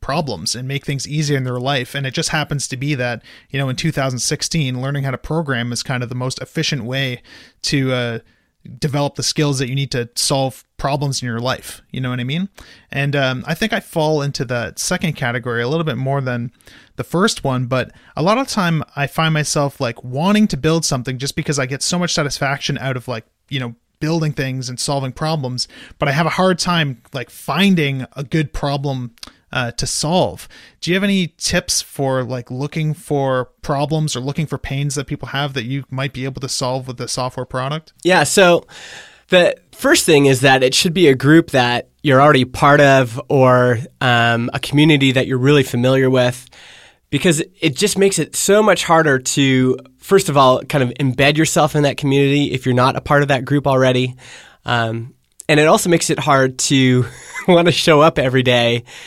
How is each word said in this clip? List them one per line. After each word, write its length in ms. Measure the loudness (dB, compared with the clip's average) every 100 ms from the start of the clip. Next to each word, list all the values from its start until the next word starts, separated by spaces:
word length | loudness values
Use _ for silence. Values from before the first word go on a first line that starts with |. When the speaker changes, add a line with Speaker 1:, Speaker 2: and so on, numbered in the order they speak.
Speaker 1:
problems 540 | -6 -4 -4 -6 -6 -6
and 120 | -6
make 180 | -6 -6
things 220 | -8 -4
easier 300 | -4 -2 -2
in 80 | -2
their 140 | -4
life. 360 | -2 -2 -4 -6
And 100 | -6
it 80 |
just 160 | -4 -2
happens 380 | -4 -2 -4 -6
to 100 | -6
be 160 | -4 -2
that, 280 | -4 -6 -12 -20 _
you 80 | -4
know, 120 | -4
in 60 | -2
two 160 | -2
thousand 280 | -2 -2 -2
sixteen, 600 | -4 -4 -4 -2 -2 -4
learning 220 | -4 -4
how 80 | -4
to 60 | -6
program 540 | -4 -4 -2 -4 -4
is 100 | -6
kind 220 | -6 -6
of 60 | -6
the 60 | -6
most 240 | -6 -8
efficient 440 | -8 -6 -4 -4
way 400 | -4 -4 -4 -6 -14 -20 -20 _
to, 280 | -2 0 0
uh, 280 | -2 -4 -6 -12 _ _ _ -20 -6
develop 380 | -4 -2 -2 -4
the 80 |
skills 360 | -4 0 0 0
that 100 | -2
you 60 | -4
need 160 | -4
to 180 | -4 -4 -4
solve 480 | -2 0 -2 -6 _ -6
problems 440 | -4 -2 -2 -4
in 60 | -6
your 120 | -4
life. 420 | -4 -6 -8 -18 _
You 120 | -8
know 80 | -6
what 100 | -4
I 40 |
mean? 260 | -4 -4 -6 -10 -20 -20 _
And, 240 | -4 -2 0
um, 280 | 0 -2 -6
I 60 |
think 200 | -4 -2
I 60 | -4
fall 420 | -4 -2 0 0
into 240 | -2 -4 -4
the 280 | -4 -6 -8
second 380 | -4 -2 -4
category 480 | -4 -4 -4 -4 -4
a 60 | -2
little 160 | -2
bit 140 | -2 -4
more 240 | -2 -2
than 300 | -2 -4 -6 -12 -20 -20 _ -14
the 80 |
first 400 | -4 0 0 0
one, 220 | -4 -4 -2
but 260 | -2 -4 -10 _ -2
a 80 |
lot 140 | 0 0
of 100 | 0
time 360 | -2 0 0 -4 -6
I 120 | -4
find 260 | 0 0
myself, 460 | 0 0 -2 -2 -2
like, 240 | -6 -6
wanting 440 | -8 -2 2 4 2
to 80 | 0
build 280 | 0 0 0
something 320 | -4 -4 -6
just 180 | -6 -4
because 240 | -4 -4
I 60 | -4
get 160 | -4
so 160 | -4 -2
much 160 | -2
satisfaction 640 | -2 -4 -4 -4 -2 -4 -4
out 200 | -4 -6
of, 100 | -6
like, 180 | -10 -12 _ _
you 100 | -6
know, 160 | -6 -10 _ _
building 340 | -2 0 -2
things 360 | -2 -4 -6 -8
and 100 | -6
solving 320 | -4 -2 -4
problems, 560 | -4 -4 -2 -4 -4 -6 -10 -20 -4
but 80 | -2
I 40 |
have 140 | 0 0
a 60 |
hard 260 | 2 2 2
time, 440 | 0 0 -2 -6 _
like, 160 | -12 -12
finding 760 | -10 -6 0 2 4 2 -2 -8
a 100 | -12
good 300 | -4 -4 -2
problem, 640 | -4 -4 -4 -4 -6 -8 -14 -20 _ _
uh, 200 | -6 -6
to 140 | -6 -6
solve. 640 | -4 0 0 0 -4 -16 -20 -20 _
Do 120 | -4
you 40 | 0
have 80 |
any 240 | 0 0 -2 -6
tips 440 | -4 -2 -2 -4
for, 420 | -6 -4 -2 -2
like, 260 | -4 -8 -8
looking 440 | -8 -6 -4 -4
for 520 | -4 -4 -2 0 -2 -4 _
problems 540 | -4 -2 -2 -2 -2 -4
or 40 |
looking 260 | -4 -4 -4
for 120 | -6
pains 380 | -6 -4 -4 -4
that 120 | -6
people 220 | -8 -6
have 240 | -6 -4
that 120 | -6 -6
you 180 | -8 -8
might 240 | -8 -6
be 120 | -6 -8
able 160 | -8
to 80 | -8
solve 380 | -4 -4 -4 -8
with 100 | -10
the 100 | -8
software 380 | -6 -6 -8 -8
product? 480 | -6 -6 -6 -10 _
Speaker 2:
Yeah, 200 | 2 2
so 420 | 4 4 6 4 0 -16 -20 -20 -20 _ _
the 260 | 4 4 0 _
first 320 | -4 -2 0 4
thing 200 | 4 6
is 160 | 4
that 220 | 4 4
it 100 | 4
should 200 | 2 0
be 140 | 4 4
a 80 | 4
group 360 | 6 6 4
that 380 | 2 2 -2 -6 _
you're 200 | 2 6
already 240 | 6 6 2
part 360 | 2 4 6
of 400 | 8 6 2 -4 0
or, 500 | 4 6 6 4 0 -4 _
um, 500 | 0 2 2 2 -2
a 60 | -6
community 520 | 0 4 6 6 4
that 160 | 2 0
you're 100 | 0
really 260 | 4 4
familiar 460 | 2 0 2 2 4
with, 400 | 2 2 -2 -12 -20 -20 -20 -20 _ _
because 320 | -2 0 0 -4 _
it 160 | -2 0
just 220 | -2 2
makes 220 | 2 0
it 160 | -4 -2
so 280 | 2 4
much 220 | 4 2 2
harder 340 | 4 4 2
to, 580 | 0 0 2 4 2 0 -6 _
first 320 | 2 2 4
of 80 | 4
all, 240 | 6 4
kind 200 | 0 -2
of 80 | -2
embed 440 | -2 -4 2 2 2
yourself 400 | 0 2 2 2
in 80 |
that 140 | 0 0
community 560 | 0 2 2 2 0
if 120 | -2 0
you're 80 |
not 220 | 2 2 0
a 60 |
part 200 | 0 2
of 60 | 2
that 160 | 0
group 240 | 0 0 2
already. 480 | 2 4 2 -2 -6 -18 -20 -20 _
Um, 500 | -4 -2 -2 -4 -10 -18 _ -10 0
and 100 | 4
it 80 | 4
also 220 | 4 2
makes 200 | 0 0
it 100 | -2
hard 380 | 2 2 2 -2
to 460 | 0 2 4 4 0 -6 -16
<laughs> 220 | -4 2
wanna 240 | 4 4
show 260 | 2 4 6
up 180 | 6 4
every 260 | 2 2
day 420 | 4 4 2 0 -4 -18